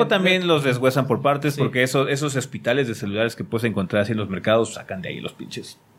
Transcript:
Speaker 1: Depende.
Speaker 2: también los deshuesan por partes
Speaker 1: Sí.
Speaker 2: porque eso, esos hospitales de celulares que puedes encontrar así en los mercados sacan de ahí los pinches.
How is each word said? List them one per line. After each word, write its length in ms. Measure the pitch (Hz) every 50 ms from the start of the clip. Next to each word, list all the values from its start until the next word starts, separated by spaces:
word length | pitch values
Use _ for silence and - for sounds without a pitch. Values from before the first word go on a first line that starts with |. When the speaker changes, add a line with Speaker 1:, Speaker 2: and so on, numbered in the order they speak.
| 233
Speaker 1:
Depende. 100 | - 220
Speaker 2:
también 300 | 190 185 185 185 185 180 175
los 160 | 165 147 139
deshuesan 420 | 135 123 123 127 131 127 143 127
por 140 | 139 165 143 135
partes 320 | 143 143 139 143 147 143
Speaker 1:
Sí. 60 | 143
Speaker 2:
porque 220 | 139 110 123 123 127
eso, 260 | 127 139 139 143 -
esos 260 | 143 135 151 147 131
hospitales 540 | 131 123 - - 104 - 117 123 139 135 117
de 60 | 110
celulares 420 | - - 101 101 107 113 117 -
que 80 | - 95
puedes 200 | - 117 110 117
encontrar 380 | 117 95 101 95 85 - 104 101
así 80 | 110 117
en 60 | 107
los 100 | 104 95
mercados 460 | 95 90 - 107 110 113 113 110 -
sacan 280 | - - - 101 95 87
de 80 | -
ahí 100 | 76 65
los 140 | - - -
pinches. 440 | - - - - 120 - - - - _ _ _